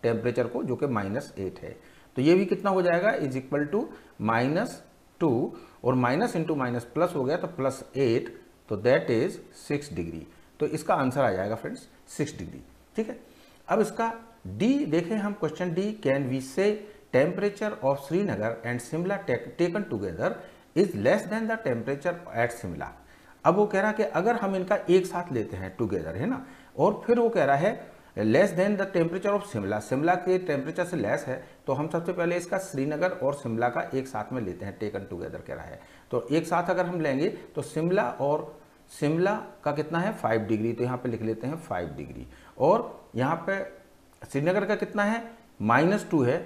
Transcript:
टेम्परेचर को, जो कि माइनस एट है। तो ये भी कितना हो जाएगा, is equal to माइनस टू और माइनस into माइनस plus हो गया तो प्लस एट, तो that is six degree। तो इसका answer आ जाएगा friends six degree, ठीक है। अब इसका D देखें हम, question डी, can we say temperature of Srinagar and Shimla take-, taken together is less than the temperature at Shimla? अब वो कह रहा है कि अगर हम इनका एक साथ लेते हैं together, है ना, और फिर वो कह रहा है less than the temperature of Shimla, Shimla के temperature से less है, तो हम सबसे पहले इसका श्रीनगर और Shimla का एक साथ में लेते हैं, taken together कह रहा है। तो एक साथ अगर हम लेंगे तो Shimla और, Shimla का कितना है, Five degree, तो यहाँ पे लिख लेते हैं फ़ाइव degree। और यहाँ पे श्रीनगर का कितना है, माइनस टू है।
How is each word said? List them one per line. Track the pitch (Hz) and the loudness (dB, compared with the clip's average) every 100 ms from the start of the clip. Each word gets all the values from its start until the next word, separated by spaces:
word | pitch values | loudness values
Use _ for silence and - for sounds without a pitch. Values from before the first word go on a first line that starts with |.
टेम्परेचर | 120 113 117 117 117 | 2 2 0 0 0
को, | - | 0
जो | 190 120 | -2 0
कि | 143 | 0
माइनस | 113 98 110 - - | 0 0 -4 -6 -6
एट | 95 - | -6 -6
है। | - - - - - - | -14 -14 -20 -20 -10 0
तो | |
ये | 135 180 | 6 6
भी | 196 | 4
कितना | 202 202 | 0 2
हो | 190 | 2
जाएगा, | 175 170 202 262 | 4 4 2 2
is | 143 131 | -2 -4
equal | 127 143 147 | -2 -2 0
to | 196 269 - - - | -2 -4 -10 -20 -6
माइनस | 104 113 127 160 247 - - _ _ _ | 0 2 2 0 -2 -6 -18 _ _ _
टू | 165 117 190 - - - | 2 2 0 -6 -18 -4
और | 120 127 | 0 2
माइनस | 123 139 233 180 | 4 2 0 0
into | 156 151 | -2 0
माइनस | 127 120 120 | 0 -2 -4
plus | - 165 151 | 0 0 2
हो | |
गया | 127 165 | 0 0
तो | - | -4
प्लस | - 135 127 - 131 | -2 -2 -2 -8 0
एट, | 135 117 - - - _ - | 4 2 0 -12 -20 _ -6
तो | 104 | 0
that | 113 143 160 | 4 4 4
is | 113 160 - - - | 2 2 -2 -16 -20
six | - 147 - | -4 -4 -4
degree। | 156 85 80 - - - _ | -6 -6 -6 -12 -20 -20 _
तो | 151 | -2
इसका | 151 - 180 | -2 0 2
answer | 131 143 | 2 2
आ | 127 | 2
जाएगा | 92 101 110 | 2 -2 -2
friends | - 247 - - - | -6 -10 -16 -20 -20
six | - 147 - | -6 -4 -4
degree, | 82 - - - _ - | -12 -12 -18 -20 _ -6
ठीक | 220 | -4
है। | 254 - - - - - | -6 -16 -20 -20 -20 -2
अब | 208 | 2
इसका | 208 - 226 226 - - 92 | 2 0 -4 -4 -14 -16 -12
D | 101 214 277 285 | 0 4 4 4
देखें | 156 170 220 | 0 2 -2
हम, | 202 202 | -2 -2
question | 160 156 180 | -4 -2 -2
डी, | 165 208 214 139 | 0 -2 -2 0
can | 135 131 | 2 0
we | 131 127 | -2 -4
say | - 202 214 - - - | 0 2 0 -6 -20 0
temperature | 127 151 190 202 202 214 208 | 4 4 2 -2 -2 -6 -2
of | 131 139 | 0 0
Srinagar | - 170 202 104 107 113 | 0 0 0 0 -2 -2
and | 120 120 | -4 -4
Shimla | - 156 180 196 | -4 -4 -2 -2
take-, | 196 120 - - | -2 -2 -2 0
taken | 170 185 202 | 0 0 -2
together | 110 95 85 143 233 - - - - | -4 -4 -2 -2 -2 -12 -20 -6 0
is | 190 104 | 2 2
less | 107 202 208 | 4 2 2
than | 214 220 | -4 -2
the | 226 | -2
temperature | 147 120 110 143 175 170 - 113 | -2 -2 -2 -4 -4 -6 -6 -2
at | 117 | 0
Shimla? | - 95 78 67 - - - - - 147 | -2 -8 -8 -10 -12 -20 -20 -20 0 2
अब | 180 | 4
वो | 208 | 4
कह | 196 | 2
रहा | 214 | 2
है | 214 | 2
कि | |
अगर | 208 - 190 233 | 0 2 2 2
हम | 196 190 | 0 -2
इनका | 185 208 - | 0 -2 4
एक | 185 175 | 4 4
साथ | 175 170 | -6 -4
लेते | 127 101 95 | -4 -4 -6
हैं | 95 - | -10 -2
together, | 113 95 78 87 | -2 0 -4 -4
है | 160 | -2
ना, | 262 - - - - | -4 -8 -20 -16 2
और | 165 208 - | 2 2 2
फिर | 240 | 4
वो | 233 | 4
कह | 220 139 | 4 4
रहा | 139 | 4
है | 180 254 - - - - | 4 0 -10 -20 -14 -2
less | 107 123 196 | 4 6 6
than | 165 196 208 | 4 2 2
the | 190 | 0
temperature | 180 165 185 202 | 2 2 0 0
of | 202 196 | 0 -2
Shimla, | 113 98 107 | -4 -2 -2
Shimla | - 131 160 180 | 0 0 2 2
के | 180 185 | 2 0
temperature | 180 143 135 170 170 | 2 -2 -2 -4 -2
से | 170 | -2
less | 104 143 143 | 0 -2 -2
है, | 131 - - - | -8 -8 -12 -4
तो | |
हम | 135 156 | -2 -2
सबसे | 170 170 | -2 -4
पहले | 180 170 175 | -2 0 0
इसका | 175 190 | -2 -4
श्रीनगर | 190 135 135 151 180 | -4 -4 -2 0 0
और | - 131 139 | 0 -2 -2
Shimla | 120 113 120 | -4 0 0
का | 120 - | 0 -2
एक | 131 131 | -4 -4
साथ | 107 104 | -6 -6
में | 131 | -4
लेते | 101 87 98 | -4 -6 -10
हैं, | 92 | -6
taken | 107 98 95 | -6 -6 -8
together | 87 80 85 | -8 -8 -10
कह | - | -10
रहा | 67 | -10
है। | - 67 - - - | -10 -16 -18 -20 -4
तो | 123 - | -4 0
एक | 151 165 | 0 2
साथ | 175 175 | 0 2
अगर | 180 175 | 0 0
हम | 180 | 0
लेंगे | 156 131 170 - - - | 0 2 0 -2 -10 -10
तो | |
Shimla | 135 - 165 190 120 - | -6 -2 2 2 0 0
और, | 135 151 - - - - - | 0 0 -2 -14 -20 -20 -20
Shimla | - 147 160 185 214 - - | -2 2 4 2 0 -6 -6
का | 147 | -4
कितना | 143 147 165 | -2 -2 0
है, | 185 | -2
Five | 165 - 113 | -2 0 2
degree, | 104 110 113 | 2 0 0
तो | 117 | 0
यहाँ | 123 127 | -2 -2
पे | 127 | -4
लिख | 113 | -4
लेते | 110 110 127 | -2 -2 -4
हैं | 165 | -6
फ़ाइव | - 92 85 | -6 -4 -4
degree। | 69 69 58 62 - - - | -8 -12 -12 -14 -18 -20 2
और | 131 220 - - - 113 | 4 4 2 -12 -10 -2
यहाँ | 131 165 - | 0 0 -2
पे | 196 - - - - - - | -4 -4 -12 -20 -20 -20 -20
श्रीनगर | - 139 151 190 202 | -6 -2 2 0 0
का | 208 | -2
कितना | 208 208 | -2 0
है, | 202 226 226 - - - | 0 0 -6 -18 -20 -4
माइनस | 107 123 165 202 - | 4 6 6 2 2
टू | 160 | 2
है। | 120 160 | 4 2